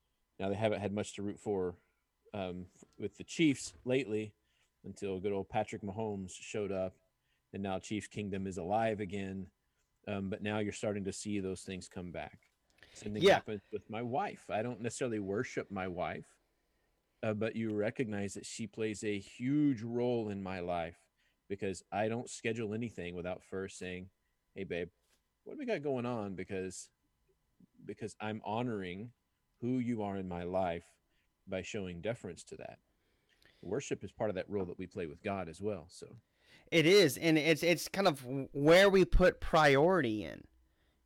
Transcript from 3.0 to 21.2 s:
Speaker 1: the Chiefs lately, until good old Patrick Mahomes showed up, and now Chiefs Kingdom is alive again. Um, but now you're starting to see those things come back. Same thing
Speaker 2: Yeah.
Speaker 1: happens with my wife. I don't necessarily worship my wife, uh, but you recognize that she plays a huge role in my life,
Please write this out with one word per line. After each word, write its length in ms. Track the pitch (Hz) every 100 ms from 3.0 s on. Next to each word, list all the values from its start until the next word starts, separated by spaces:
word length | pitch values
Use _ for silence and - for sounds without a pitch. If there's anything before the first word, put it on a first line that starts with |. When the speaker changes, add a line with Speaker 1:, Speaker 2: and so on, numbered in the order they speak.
| 104 -
Speaker 1:
the 80 |
Chiefs 480 | - - 156 127 - -
lately, 480 | 123 135 104 107 107 - _ _ _ _
until 340 | 101 98 101 95
good 120 | 101
old 160 | 98 92
Patrick 340 | 110 104 110
Mahomes 500 | 104 104 110 98 92
showed 380 | - - 110 98
up, 240 | 95 92 - _ _ _ _ _
and 100 | 95
now 160 | 98 95
Chiefs 280 | - 104 -
Kingdom 400 | 110 104 98 95
is 120 | 92
alive 420 | 87 110 113 104
again. 460 | 98 98 95 95 95 _ _ _ _ _ -
Um, 240 | 98 98
but 120 | 104
now 160 | 104 107
you're 140 | 104
starting 320 | - 110 101
to 80 | 95
see 280 | - 107 101
those 220 | 95 92
things 260 | - 92 -
come 240 | 95 90
back. 260 | 82 76 - _ _ _ _ -
Same 180 | - 107
thing 80 | 107
Speaker 2:
Yeah. 120 | 190
Speaker 1:
happens 280 | 143 - 107 -
with 160 | 101 -
my 120 | 110
wife. 420 | 123 139 196 - -
I 140 | 98
don't 180 | 120 107
necessarily 380 | 117 - 131 107
worship 520 | 98 101 127 135 -
my 180 | 98 92
wife, 380 | 87 82 95 - _ _ _ _ _ _ _ _ _
uh, 120 | 110
but 220 | 107 110 113
you 180 | 110
recognize 600 | 104 104 - 113 101 101
that 120 | 98 -
she 200 | - 113
plays 360 | - 110 104
a 140 | 110 101
huge 640 | 95 - 127 147 147 117
role 460 | 117 120 123 117 107
in 120 | 98
my 180 | 95 95
life, 380 | 87 87 82 - _ _